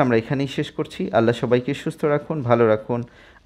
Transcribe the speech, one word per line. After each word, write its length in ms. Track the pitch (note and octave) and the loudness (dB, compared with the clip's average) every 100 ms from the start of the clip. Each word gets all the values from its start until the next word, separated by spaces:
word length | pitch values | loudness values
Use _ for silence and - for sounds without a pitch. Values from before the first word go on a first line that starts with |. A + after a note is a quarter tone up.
আমরা 120 | C3 A2+ | 2 2
এখানেই 340 | A2 C3+ C#3 - | 0 -4 -4 -6
শেষ 100 | D3 - | -6 -8
করছি। 240 | D3+ - F#3+ A#2 | -8 -8 -2 2
আল্লাহ 180 | A2+ A#2 | 2 2
সবাইকে 280 | A#2+ B2 B2+ | 2 0 0
সুস্থ 280 | C#3 - - D3+ | -6 -6 -2 0
রাখুন, 320 | D3 - D#3+ A#2 | 0 -2 -4 2
ভালো 140 | A#2+ A#2 | 4 4
রাখুন। 260 | A2 - A#2+ A#2 - - - | 2 -2 -6 -6 -14 -20 -14